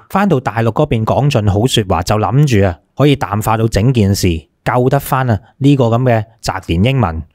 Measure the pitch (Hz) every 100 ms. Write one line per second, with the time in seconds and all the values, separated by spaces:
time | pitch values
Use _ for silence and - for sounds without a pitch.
0 | - 190 202 135 113 113 117 - 151 113
1 | 110 98 143 120 104 101 123 - 95 85
2 | - 107 95 131 151 107 98 - _ -
3 | 147 131 92 104 110 110 113 98 123 120
4 | 98 98 92 80 - _ - 123 127 139
5 | - 131 127 104 - - 139 135 117 117
6 | 127 110 104 _ - 90 - 82 117 135
7 | 90 80 -